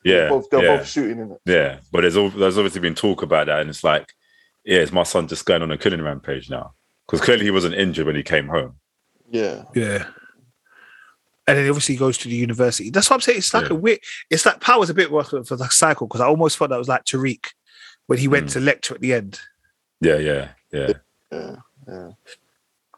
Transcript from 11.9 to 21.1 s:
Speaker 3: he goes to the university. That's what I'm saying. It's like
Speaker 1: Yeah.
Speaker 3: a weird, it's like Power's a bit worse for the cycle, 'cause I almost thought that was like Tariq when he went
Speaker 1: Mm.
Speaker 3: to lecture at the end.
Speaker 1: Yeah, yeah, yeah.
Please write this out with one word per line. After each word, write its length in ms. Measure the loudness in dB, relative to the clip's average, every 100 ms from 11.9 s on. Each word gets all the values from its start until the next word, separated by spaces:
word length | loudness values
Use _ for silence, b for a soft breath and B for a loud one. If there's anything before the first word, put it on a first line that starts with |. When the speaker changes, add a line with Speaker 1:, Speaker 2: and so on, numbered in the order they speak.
| 0
Speaker 3:
he 40 |
goes 180 | 0 0
to 80 | -4
the 80 | -4
university. 540 | -2 0 0 0 -2
That's 200 | 0 2
what 60 | 2
I'm 60 |
saying. 180 | 2 0
It's 140 | 0
like 120 | 0 0
Speaker 1:
Yeah. 20 |
Speaker 3:
a 40 | 0
weird, 240 | 0 0 B B B
it's 160 | 0 2
like 140 | 2
Power's 280 | 2 4 2
a 40 |
bit 160 | 0 0
worse 180 | 0 -2
for 120 | -6 -6 -6
the 120 | -2
cycle, 380 | 2 2 2 -2
'cause 140 | 0
I 60 | 2
almost 300 | 4 2 2
thought 120 | -2
that 80 | -2
was 100 | -2
like 180 | -2 -2
Tariq 400 | -2 -2 -4 -10 -16 _ B B B -2
when 120 | 0
he 80 | 2
went 200 | 2 0
Speaker 1:
Mm. 40 |
Speaker 3:
to 60 | -2
lecture 340 | 0 0 -4
at 80 | -6
the 120 | -2
end. 260 | -2 -4 -14 -20 _ _ _ _ -2
Speaker 1:
Yeah, 160 | 2 2
yeah, 320 | 2 -2 -6 -16 _
yeah. 220 | -6 -4 -4 _